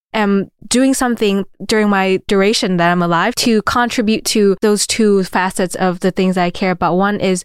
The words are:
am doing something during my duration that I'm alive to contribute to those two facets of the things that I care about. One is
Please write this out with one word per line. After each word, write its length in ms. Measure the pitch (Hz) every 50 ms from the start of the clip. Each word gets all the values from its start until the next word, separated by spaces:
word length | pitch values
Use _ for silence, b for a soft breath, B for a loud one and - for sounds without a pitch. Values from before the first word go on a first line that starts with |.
| _ _ -
am 360 | 220 208 202 196 196 180 - _ _ -
doing 260 | - - 240 269 269 269
something 520 | - 269 240 233 - 226 202 196 196 196 - - - -
during 240 | - 226 214 214 208
my 320 | 202 190 190 190 190 185 -
duration 500 | - 208 196 190 202 233 - - 190 185
that 140 | 175 170 170
I'm 100 | 175 180
alive 320 | 175 170 170 165 180 220 240
to 260 | - - 247 226 214 -
contribute 600 | - - 247 240 233 - - 220 208 220 - -
to 300 | - - 220 208 196 190 -
those 240 | - 214 208 202 -
two 380 | - - - 220 208 202 196 185
facets 520 | - - 196 185 185 - - 190 180 -
of 260 | - 185 185 175 180
the 100 | - 185
things 240 | 180 - 185 185 180
that 80 | 190 175
I 80 | 175
care 200 | 175 - 202 185
about. 240 | 185 180 180 165 165
One 240 | 180 196 202 208 196
is 240 | - 190 185 180 -